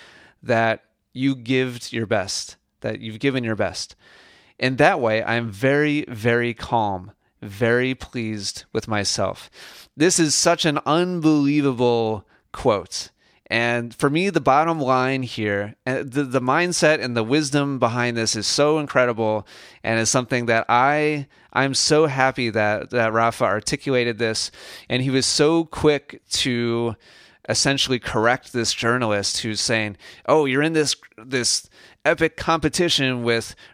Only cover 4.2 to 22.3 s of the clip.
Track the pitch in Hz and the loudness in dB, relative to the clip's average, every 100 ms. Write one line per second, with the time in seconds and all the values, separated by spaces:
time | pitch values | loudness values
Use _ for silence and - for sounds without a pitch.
4.2 | - _ _ - 127 131 156 175 117 110 | -20 _ _ -4 -2 4 2 4 2 0
5.2 | 104 117 117 98 131 143 151 147 - 117 | 0 -2 -4 -2 0 2 2 -2 -4 -2
6.2 | 117 120 120 113 - 117 104 92 92 _ | 0 2 0 -6 -2 -2 0 -4 -10 _
7.2 | _ - 107 101 117 123 131 127 - 127 | _ -16 -12 -2 2 2 0 -4 -8 -8
8.2 | 110 107 98 - - 110 113 104 98 - | -6 -6 -8 -10 -8 -8 -4 -4 -2 -2
9.2 | 95 - - - - - - - 175 175 | -2 -4 -14 -20 -20 -20 -14 0 2 4
10.2 | 156 - 175 170 165 147 - 160 180 175 | 2 2 2 2 0 0 0 0 0 0
11.2 | 156 151 139 147 139 120 123 117 110 107 | 2 4 2 2 2 2 2 2 0 -4
12.2 | - _ _ - 127 101 87 - - _ | -8 _ _ -2 0 0 -2 -12 -12 _
13.2 | _ _ - 113 120 120 117 - 143 156 | _ _ -6 -2 0 -2 -4 -2 0 2
14.2 | 196 160 135 139 165 160 131 127 127 135 | 0 0 2 2 2 0 0 2 2 -2
15.2 | 127 - 107 101 101 - 127 131 139 135 | -4 -4 -2 -2 -4 -8 -6 -4 -4 -4
16.2 | 135 127 127 151 175 165 156 156 127 117 | 0 0 2 0 0 2 2 2 0 -2
17.2 | 110 147 147 143 143 131 117 120 120 117 | 2 0 2 0 0 0 0 0 -2 0
18.2 | 113 113 98 - 147 156 143 135 123 110 | -2 -2 -2 2 2 2 0 2 2 0
19.2 | 110 107 - - - - 110 113 107 135 | 0 -2 -6 -20 -20 -10 -2 0 2 0
20.2 | 123 127 117 113 - 120 135 147 151 147 | 0 -2 0 0 2 2 4 2 0 -2
21.2 | 139 _ _ - 135 127 - 156 156 135 | -8 _ _ -2 0 0 2 4 4 2
22.2 | 131 | 0